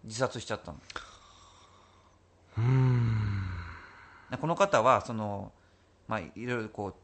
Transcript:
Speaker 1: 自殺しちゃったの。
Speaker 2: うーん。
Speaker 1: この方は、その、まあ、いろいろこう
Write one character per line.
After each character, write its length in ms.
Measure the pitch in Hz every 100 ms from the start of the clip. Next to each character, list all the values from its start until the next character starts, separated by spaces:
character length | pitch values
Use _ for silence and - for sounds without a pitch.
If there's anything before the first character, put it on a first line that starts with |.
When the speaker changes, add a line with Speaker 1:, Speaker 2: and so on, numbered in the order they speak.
Speaker 1:
自 160 | 110 110
殺 200 | 127 123
し 60 | -
ち 60 |
ゃ 40 | 107
っ 60 |
た 100 | -
の。 60 | 73 - - - - - - - - - - - - _ _ _ _ - -
Speaker 2:
う 40 |
ー 20 |
ん。 760 | 120 131 131 123 117 110 104 101 92 90 85 85 - - - - - 131
Speaker 1:
こ 80 | 131
の 80 | 135
方 260 | 196 127
は、 200 | 117 113
そ 120 | -
の、 380 | 110 104 101 98 - - _ _ _ -
ま 100 | 110
あ、 20 |
い 120 | 80 92
ろ 240 | 120 123
い 40 |
ろ 60 | 110
こ 200 | - 101
う 60 | -